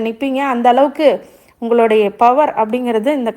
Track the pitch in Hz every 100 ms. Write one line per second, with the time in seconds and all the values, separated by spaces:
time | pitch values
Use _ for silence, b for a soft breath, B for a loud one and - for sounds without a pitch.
0 | 226 226 277 262 277 240 240 247 285 -
1 | 294 196 B B B B 233 240 226 220
2 | 202 202 240 262 294 - 220 247 240 220
3 | 226 294 233